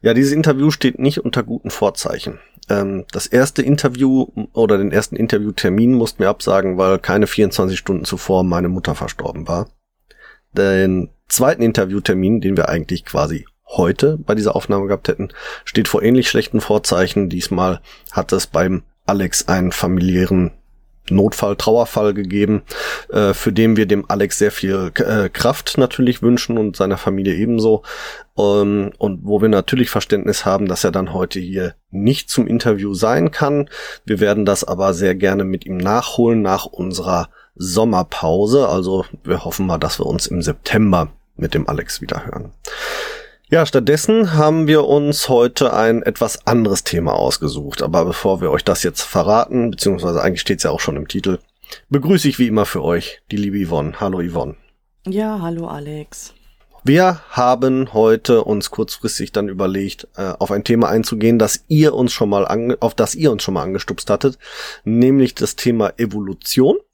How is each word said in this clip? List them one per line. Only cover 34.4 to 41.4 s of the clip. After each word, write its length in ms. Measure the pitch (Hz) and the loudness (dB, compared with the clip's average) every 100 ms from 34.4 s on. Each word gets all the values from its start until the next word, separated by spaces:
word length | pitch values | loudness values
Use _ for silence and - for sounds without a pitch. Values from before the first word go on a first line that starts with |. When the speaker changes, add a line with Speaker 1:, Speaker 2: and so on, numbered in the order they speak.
Speaker 1:
das 180 | 101 98 | 2 0
aber 320 | - 90 98 | -2 -2 0
sehr 200 | 85 95 | 2 0
gerne 300 | 92 98 98 | 2 0 0
mit 220 | 95 95 - | 0 -4 -6
ihm 120 | 92 | -4
nachholen 640 | 92 113 - - 117 113 | 0 0 -2 0 2 2
nach 240 | 101 95 - | 2 -2 -4
unserer 640 | - 92 90 90 90 82 _ _ _ | -8 -6 -6 -2 -2 -2 _ _ _
Sommerpause. 1120 | 92 90 117 92 90 - 82 87 104 135 131 | -4 0 2 2 -2 -4 -2 0 4 4 2
Also 360 | 90 92 95 90 - | 0 0 -2 -4 -10
wir 200 | - 87 | -4 -4
hoffen 220 | 87 - 95 | -4 -4 -2
mal, 120 | 87 | -2
dass 200 | 82 - | -2 -4
wir 80 | - | -4
uns 200 | - - | -4 -4
im 160 | 90 | -4
September 640 | 78 76 - 110 107 90 80 - _ | -4 -6 -2 2 4 2 0 -6 _
mit 180 | - | -8